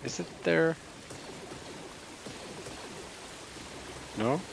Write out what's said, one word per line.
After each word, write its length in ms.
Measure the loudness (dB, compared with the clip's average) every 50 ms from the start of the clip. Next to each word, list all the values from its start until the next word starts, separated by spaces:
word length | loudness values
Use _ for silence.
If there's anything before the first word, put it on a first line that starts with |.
| -2
Is 160 | -2 -2 -2
it 240 | -2 -4 -6 2 6
there? 320 | 8 10 10 10 8 6 2 -4 -12 -12 -12 -12 -10 -10 -10 -8 -8 -8 -8 -8 -8 -10 -10 -10 -10 -10 -10 -10 -10 -10 -12 -12 -12 -12 -10 -10 -10 -8 -8 -8 -8 -8 -8 -8 -8 -8 -8 -8 -8 -8 -8 -8 -10 -10 -10 -10 -10 -10 -10 -10 -10 -10 -10 -10 -8 -8 -8 -8 -8 -8 -8 -8 -4 0
No? 240 | 4 6 6 6 6 4 -2